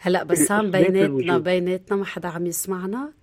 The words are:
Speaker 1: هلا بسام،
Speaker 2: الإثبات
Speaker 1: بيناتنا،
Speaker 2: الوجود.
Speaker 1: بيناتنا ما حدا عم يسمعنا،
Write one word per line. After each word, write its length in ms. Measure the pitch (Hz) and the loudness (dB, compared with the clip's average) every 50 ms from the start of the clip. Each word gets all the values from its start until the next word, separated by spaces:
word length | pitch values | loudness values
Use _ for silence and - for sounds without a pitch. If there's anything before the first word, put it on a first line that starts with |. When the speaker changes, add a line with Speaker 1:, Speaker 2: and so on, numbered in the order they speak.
Speaker 1:
هلا 220 | - 180 180 175 | 0 0 0 0
بسام، 380 | - - 175 165 151 - 202 214 | 0 0 2 2 2 2 2 2
Speaker 2:
الإثبات 220 | 220 202 180 185 180 | 2 2 4 4 4
Speaker 1:
بيناتنا، 200 | 190 185 196 - | 4 4 4 2
Speaker 2:
الوجود. 380 | 151 139 135 120 170 175 - 156 | 2 2 0 0 2 0 0 2
Speaker 1:
بيناتنا 520 | 180 180 180 175 180 180 185 185 - 202 196 | 2 0 0 0 0 -2 -4 -2 -2 -2 -2
ما 60 | 196 | -2
حدا 240 | - - 185 175 175 | -4 -8 -8 -8 -8
عم 180 | 160 170 175 | -6 -4 -4
يسمعنا، 640 | 175 165 - - 190 190 180 185 190 208 254 285 302 311 _ | -4 -4 -6 -6 -6 -6 -6 -4 -6 -6 -6 -8 -10 -12 _